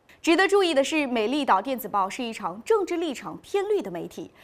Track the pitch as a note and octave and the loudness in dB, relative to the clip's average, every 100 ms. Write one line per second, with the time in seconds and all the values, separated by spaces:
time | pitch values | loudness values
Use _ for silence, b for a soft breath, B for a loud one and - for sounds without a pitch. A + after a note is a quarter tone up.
0 | _ B - E4+ F#4+ G4 F4+ C#4 C4+ D#4 | _ B 2 4 6 4 4 2 2 0
1 | C#4 A#3+ G#3+ D4 C4 F#3+ C4 B3+ G3+ G3+ | 0 0 0 0 2 2 2 -6 -4 -2
2 | F#3+ - A#3 A3 F#3 F#3+ - A4 E4+ E4+ | -2 -4 -8 -8 -10 -10 0 0 2 -2
3 | E4+ B3 F3+ D#3+ - G4 G4+ G4+ G3 F3 | -4 -6 -10 -14 -4 -4 0 -2 -2 -8
4 | F3 - - B | -10 -12 -16 B